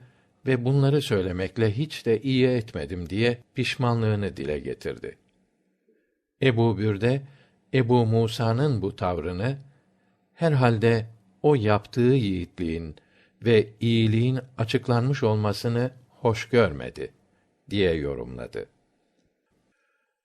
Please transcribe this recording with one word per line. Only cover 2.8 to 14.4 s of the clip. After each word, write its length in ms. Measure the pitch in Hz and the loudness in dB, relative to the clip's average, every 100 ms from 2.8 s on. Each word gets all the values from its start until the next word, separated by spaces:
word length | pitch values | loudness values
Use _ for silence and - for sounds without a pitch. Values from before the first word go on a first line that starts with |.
| 73 90 85 | -8 -8 -6
diye 320 | 95 117 120 - - | -2 -2 -2 -6 -6
pişmanlığını 840 | 120 - 123 117 110 104 98 69 | -4 -2 -2 0 0 -2 -4 -6
dile 220 | 69 73 | -6 -6
getirdi. 580 | 64 62 - 58 - - _ _ _ _ _ _ _ _ _ _ _ _ | -6 -10 -10 -10 -12 -16 _ _ _ _ _ _ _ _ _ _ _ _
Ebu 360 | 131 113 117 95 | 0 2 2 0
Bürde, 440 | 107 98 113 139 139 - _ _ _ | -2 0 0 -2 -4 -18 _ _ _
Ebu 320 | 123 117 123 113 | -2 2 2 2
Musa'nın 760 | 113 113 110 117 113 151 120 | 2 0 -2 -2 0 0 -2
bu 140 | 95 - | -4 -4
tavrını, 640 | 92 87 80 90 117 139 - _ _ _ _ _ _ | -4 -4 -4 -4 -4 -6 -10 _ _ _ _ _ _
"Herhalde 760 | - 165 143 127 113 113 117 113 - _ _ | -4 0 4 4 4 2 2 -2 -12 _ _
o 140 | 147 143 | 2 2
yaptığı 460 | 107 104 - - | 2 0 0 0
yiğitliğin 920 | 123 135 104 92 87 - 85 82 82 76 _ _ _ _ | 4 4 2 -2 -6 -6 -4 -4 -8 -14 _ _ _ _
ve 260 | 110 110 - - | 2 4 4 0
iyiliğin 600 | 117 113 113 110 120 131 | 0 4 4 4 2 -2